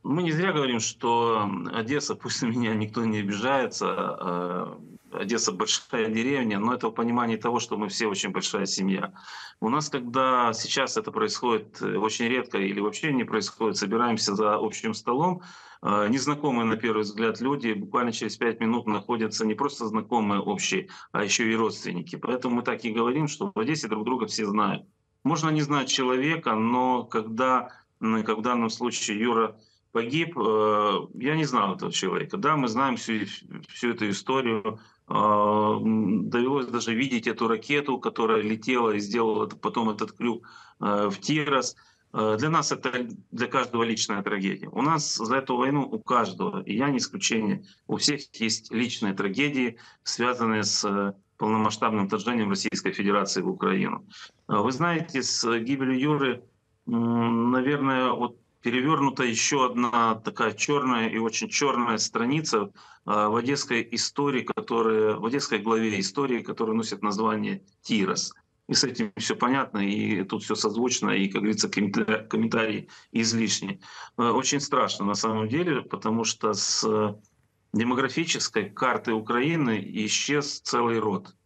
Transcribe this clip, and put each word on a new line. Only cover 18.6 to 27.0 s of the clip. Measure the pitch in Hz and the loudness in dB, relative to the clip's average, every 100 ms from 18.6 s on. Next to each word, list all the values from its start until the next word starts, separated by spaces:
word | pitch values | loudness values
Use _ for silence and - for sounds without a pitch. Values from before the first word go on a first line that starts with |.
| 113 120 110 | 0 0 0
находятся | 104 - 117 110 - | -2 -2 -2 0 0
не | 110 | -2
просто | 107 139 - 113 | 0 -2 -2 -4
знакомые | 110 101 120 104 101 | -4 0 0 2 0
общие, | 95 98 - 95 - - - | 0 -2 -2 -2 -4 -16 -8
а | - | -4
ещё | 104 - | 0 0
и | 113 | 2
родственники. | 113 110 98 92 87 85 - | 2 0 -2 -6 -6 -8 -8
Поэтому | - 123 127 120 | -4 -2 0 0
мы | |
так | 120 113 117 | 0 -4 -2
и | |
говорим, | 110 117 139 147 | 0 2 2 0
что | - 120 | -2 -4
в | 107 | -2
Одессе | 113 156 110 | 0 -2 -2
друг | 107 | -2
друга | 113 127 107 | -2 -2 -2
все | - 107 | -2 0
знают. | 104 98 - - _ _ _ | 2 0 0 -8 _ _ _
Можно | 135 156 156 | -2 0 2
не | 156 | 2
знать | 143 143 127 | 2 0 0
человека, | - 127 127 143 160 135 | 0 2 2 2 0 0
но | 107 113 127 127 123 | 2 2 2 2 0